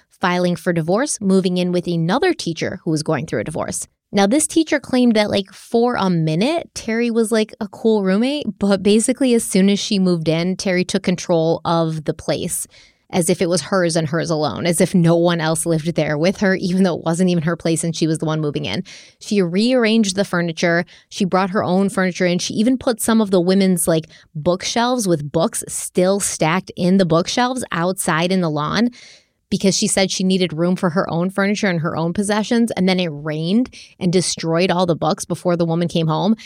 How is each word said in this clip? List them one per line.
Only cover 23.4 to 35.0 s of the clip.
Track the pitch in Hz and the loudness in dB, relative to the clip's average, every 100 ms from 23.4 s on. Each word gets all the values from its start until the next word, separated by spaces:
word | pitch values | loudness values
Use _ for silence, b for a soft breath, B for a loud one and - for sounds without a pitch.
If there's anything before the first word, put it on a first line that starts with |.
women's, | 175 190 190 175 - | 2 4 4 2 2
like, | 160 160 B B | 0 -2 B B
bookshelves | 156 180 185 - 240 240 254 196 | -6 -2 -2 -2 -2 0 0 0
with | 160 147 | 0 0
books | - 226 - - | -2 -2 -2 -10
still | - - - 180 202 | -10 -6 0 2 0
stacked | - - 160 180 - - | -2 -2 0 0 -4 -2
in | 175 196 | 2 4
the | 175 | 4
bookshelves | 160 190 - 247 254 - | 2 0 0 0 -2 -4
outside | 170 175 185 - 160 180 | -2 -2 -2 0 0 2
in | 190 | 0
the | 170 | 0
lawn, | 151 151 180 240 B B B B B - | -2 -2 0 -2 B B B B B -6
because | 190 196 - | 0 0 0
she | 202 | 0
said | - 190 | 0 -2
she | - | 0
needed | 185 185 180 | 0 0 0
room | 156 175 185 | 0 -2 0
for | 185 | 0
her | 160 - | 0 -2
own | 160 185 | -2 -2
furniture | 190 196 208 202 | 0 -2 0 0
and | 170 | 0
her | 165 147 | -2 -2
own | 165 | -4
possessions. | 175 202 208 202 233 233 - | -2 -2 -2 0 0 0 0
And | 185 | 0
then | 185 | 0
it | 175 | -2
rained | 143 156 151 165 220 254 B B B | -4 -6 -4 0 0 -2 B B B
and | 180 | 0
destroyed | 180 165 - 165 165 190 | 0 0 -4 -2 0 2
all | 175 180 | 2 0
the | |
books | 147 | 0